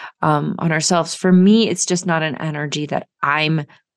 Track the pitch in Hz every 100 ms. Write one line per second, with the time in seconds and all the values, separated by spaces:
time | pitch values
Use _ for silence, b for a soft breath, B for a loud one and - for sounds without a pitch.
0 | B _ 160 151 135 - 170 156 156 175
1 | 165 - 185 180 190 220 220 180 - 180
2 | 180 165 156 - 160 147 147 151 147 147
3 | - _ 143 147 156 160 147 b _